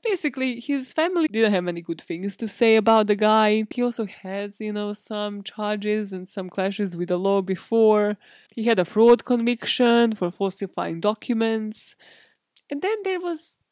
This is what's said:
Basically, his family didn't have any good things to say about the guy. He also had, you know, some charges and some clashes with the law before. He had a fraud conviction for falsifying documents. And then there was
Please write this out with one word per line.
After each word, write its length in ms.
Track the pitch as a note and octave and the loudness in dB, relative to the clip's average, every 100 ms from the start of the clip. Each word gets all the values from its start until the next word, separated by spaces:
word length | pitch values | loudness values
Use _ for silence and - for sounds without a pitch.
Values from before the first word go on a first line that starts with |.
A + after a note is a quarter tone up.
Basically, 560 | - G4 D4 C4 C4 A#3+ | -2 -2 -2 -2 -4 -4
his 340 | - C#4+ C4 | -4 -4 -2
family 360 | - E4 F4+ D#4 | -2 0 0 0
didn't 240 | G#3 A3 | 2 2
have 160 | G3 F3+ | 2 0
any 120 | E3+ | -6
good 200 | E3+ E3 | -8 -10
things 360 | - E3+ G3 - | -8 -6 -6 -6
to 100 | A3 | -6
say 260 | - A3+ | 2 4
about 320 | A3 G#3+ A3 G#3+ | 6 6 4 4
the 80 | |
guy. 500 | G#3+ G#3+ A3 G#3+ G#3+ G#3+ | 2 4 4 4 2 -2
He 100 | - | -2
also 260 | A#3+ A#3 G#3 | -4 -2 -8
had, 480 | - F#3+ G3 G#3 G#3 | -8 -10 -8 -8 -8
you 140 | G#3+ | -6
know, 200 | G#3 G#3 | -4 -6
some 500 | G#3 - G#3+ G#3 G3+ | -8 -8 -6 -6 -8
charges 720 | F#3+ - G#3 G#3 G#3 G#3+ G#3 | -12 -6 -4 -2 -2 -2 -4
and 160 | F#3+ F#3 | -8 -8
some 220 | - F#3 | -8 -8
clashes 460 | - F#3+ G3 G3 E3+ | -4 -4 -2 -4 -4
with 140 | F3 | -2
the 60 | F3+ | 0
law 260 | F#3+ G3 | 2 2
before. 760 | F#3 F#3+ - A3+ A3 G#3+ G#3 G#3 _ - _ | 0 -6 0 4 6 6 2 -2 _ -20 _
He 120 | - | -4
had 160 | A3 G#3+ | 0 2
a 40 | |
fraud 400 | F3 G#3 A#3 A#3+ | 2 6 8 6
conviction 920 | - A#3+ A#3 A#3 - - A#3+ A#3 A#3 G#3+ | 4 0 0 -2 -4 2 4 4 4 0
for 160 | F3 | -4
falsifying 680 | - G3 - F#3+ - E3+ E3 | -2 -4 -4 -8 -6 -6 -2
documents. 960 | G#3 A3 - A3+ A3+ A3+ G#3+ G#3 - - - - _ _ _ _ _ | -2 -2 -4 -2 0 -2 -6 -10 -16 -18 -20 -20 _ _ _ _ _
And 140 | D4 | -6
then 140 | F#4 A4 | -4 -4
there 160 | F#4+ F#4 | -4 -4
was 400 | F4+ D#4+ - - _ | -4 -6 -8 -14 _